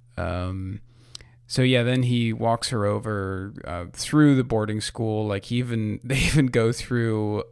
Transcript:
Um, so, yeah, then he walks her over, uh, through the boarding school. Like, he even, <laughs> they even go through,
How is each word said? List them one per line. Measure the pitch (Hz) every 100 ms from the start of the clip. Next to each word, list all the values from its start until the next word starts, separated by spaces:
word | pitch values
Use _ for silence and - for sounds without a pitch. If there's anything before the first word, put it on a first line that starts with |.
| - -
Um, | 87 90 90 95 95 101 - - - - - _ -
so, | -
yeah, | 127 127
then | 120 127
he | 123 120 117
walks | 113 113 117 -
her | 117 101
over, | 104 107 104 95 95 98 - -
uh, | 87 87
through | - - 151 147 131
the |
boarding | 123 113 107 107
school. | - - 113 107 107
Like, | 101 -
he | 120
even, | 120 117 107 104
<laughs> |
they | 120 135
even | - 151 131
go | 120 113
through, | 120 - 123 117 107 104 104 -